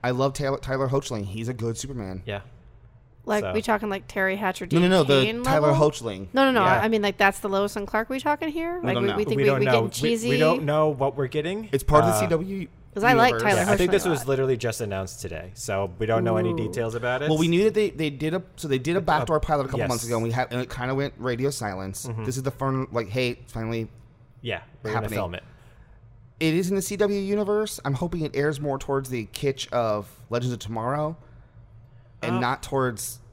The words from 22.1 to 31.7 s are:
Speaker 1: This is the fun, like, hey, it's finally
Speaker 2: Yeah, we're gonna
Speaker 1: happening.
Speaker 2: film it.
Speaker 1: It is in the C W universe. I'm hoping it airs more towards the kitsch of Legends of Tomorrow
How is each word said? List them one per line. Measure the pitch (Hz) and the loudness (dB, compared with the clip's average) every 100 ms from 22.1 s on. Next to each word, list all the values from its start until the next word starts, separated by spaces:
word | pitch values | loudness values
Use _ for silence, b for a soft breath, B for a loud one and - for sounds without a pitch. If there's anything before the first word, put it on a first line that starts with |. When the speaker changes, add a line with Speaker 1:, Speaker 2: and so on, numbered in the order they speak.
| 113 | -6
Speaker 1:
This | 113 127 | -4 -4
is | |
the | 135 | -6
fun, | - 135 131 131 | -4 -2 -2 -2
like, | 120 104 | -4 -4
hey, | 120 123 | -2 -2
it's | 120 - | -4 -10
finally | 117 110 117 110 - - - - - | -8 -6 -6 -6 -12 -20 -20 -20 -14
Speaker 2:
Yeah, | 117 90 - - | -8 -8 -10 -12
we're | 110 | -4
gonna | 107 | -4
Speaker 1:
happening. | 107 104 | -2 -4
Speaker 2:
film | 92 | -4
it. | 87 - b b b b b - - - - | -8 -14 b b b b b -20 -20 -20 -2
Speaker 1:
It | 160 | 0
is | 160 180 | 0 0
in | 196 | -2
the | |
C | 185 202 | -4 0
W | 202 202 | 0 0
universe. | 196 208 202 208 214 - | 0 0 0 0 -2 -6
I'm | 143 | -4
hoping | 135 175 175 | -2 -2 -4
it | 151 | -4
airs | 135 147 143 | 0 0 0
more | 147 135 | -4 -4
towards | - 139 131 | -2 -2 -2
the | 123 107 | -6 -6
kitsch | - 139 135 - | -4 -2 -2 -4
of | 120 113 104 98 - - | -2 0 -2 -4 -18 -6
Legends | 120 123 | -4 -2
of | 120 | -6
Tomorrow | 104 113 117 143 151 165 b b b b b | -6 -6 -4 -2 -4 -6 b b b b b